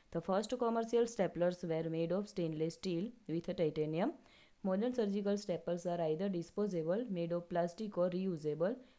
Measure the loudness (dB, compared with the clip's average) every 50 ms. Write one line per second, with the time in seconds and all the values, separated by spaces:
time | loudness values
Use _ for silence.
0 | _ _ -6 -4 0 2 2 2 2 0 0 0 2 2 2 2 0 2 4 4
1 | 4 4 4 2 0 0 2 2 2 2 2 0 -2 -2 0 0 0 0 0 0
2 | 0 2 0 0 -2 -2 -4 -2 -2 -2 0 0 -2 -2 -2 -4 -4 -2 -2 0
3 | -2 -4 -6 -10 -8 -4 -4 -4 -2 -4 -2 0 0 2 2 0 0 0 0 0
4 | 0 0 -2 -6 -12 -20 -20 -20 -20 -20 -16 _ -2 0 0 2 2 0 2 2
5 | 0 2 0 0 0 0 0 0 0 -2 -4 -4 -2 -2 -4 -2 -2 -2 0 0
6 | 2 0 0 0 0 -2 -2 -2 -4 -4 -4 -2 -2 0 0 0 0 2 0 0
7 | 0 -2 -2 -2 0 0 0 -2 -2 0 0 0 0 0 -2 -4 -8 -4 0 0
8 | 2 2 2 0 0 -2 -2 -2 -2 -2 0 2 0 0 0 -2 -8 -16 -20